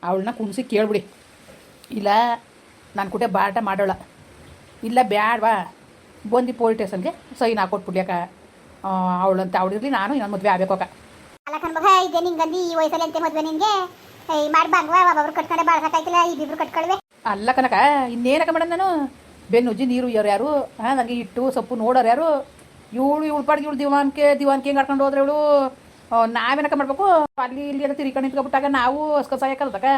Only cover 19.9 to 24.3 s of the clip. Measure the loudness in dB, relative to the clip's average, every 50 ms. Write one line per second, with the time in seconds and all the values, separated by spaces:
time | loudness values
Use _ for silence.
19.9 | 0 0 -2 0 0 0 2 2 2 2 0 0 0 -2 -2 -4 -8 -6 -4 -2
20.9 | 0 0 -2 -2 -4 -6 -8 -6 -6 -2 -2 -2 -2 -2 -4 -4 -6 -4 0 2
21.9 | 2 4 4 4 2 2 2 0 0 -2 -2 -8 -16 -20 -20 -20 -20 -20 -20 -12
22.9 | -6 -2 0 0 2 0 0 -2 -2 -4 0 0 0 0 0 -6 -6 -4 -2 0
23.9 | 2 2 2 0 0 2 2 2